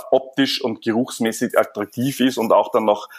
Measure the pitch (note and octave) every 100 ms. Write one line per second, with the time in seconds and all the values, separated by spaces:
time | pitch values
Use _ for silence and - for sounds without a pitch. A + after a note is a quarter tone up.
0 | - C3 - - C3+ - B2 A2+ - A2
1 | B2+ - A2+ A2 A#2+ - G#2+ - G#2 -
2 | C3 C3+ B2+ A#2+ A2+ F#2+ A2+ A#2+ A2 G#2
3 | -